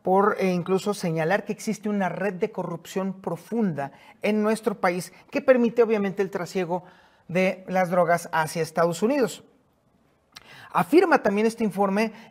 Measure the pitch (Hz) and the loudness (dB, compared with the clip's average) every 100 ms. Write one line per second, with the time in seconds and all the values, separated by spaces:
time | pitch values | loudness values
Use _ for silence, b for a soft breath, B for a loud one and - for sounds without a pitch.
0 | - 226 220 - 185 180 165 185 208 202 | 0 4 4 2 0 -2 0 -2 -2 -4
1 | 180 160 160 202 202 208 - 196 214 202 | -2 -2 0 -2 -2 -8 -6 -6 -4 -2
2 | 185 165 196 180 214 - 175 165 - 196 | -2 -2 -6 -4 -6 -4 -8 -8 -8 -6
3 | 190 190 185 170 - 233 208 139 139 B | -6 -6 -8 -8 -6 -2 -2 -2 -8 B
4 | B B 190 214 208 220 - 208 185 180 | B B -2 0 0 0 -2 -2 -2 -2
5 | - B B 285 285 254 233 233 220 220 | -8 B B -4 4 4 4 4 2 2
6 | 196 185 196 190 170 190 170 175 b b | 0 -2 -2 -4 -6 -4 -4 -4 b b
7 | b b - 175 185 - - 185 180 180 | b b -6 0 0 -2 -4 -2 2 2
8 | 170 170 - 160 156 170 156 - 170 170 | 4 2 0 -2 -2 -4 -4 0 0 2
9 | 214 285 233 - - _ _ _ _ _ | 0 2 0 -2 -20 _ _ _ _ _
10 | _ _ _ - B B B 160 175 330 | _ _ _ -20 B B B -2 2 4
11 | 370 269 220 202 226 226 220 185 196 196 | 4 4 2 0 -2 0 -4 0 0 0
12 | 226 B B | -2 B B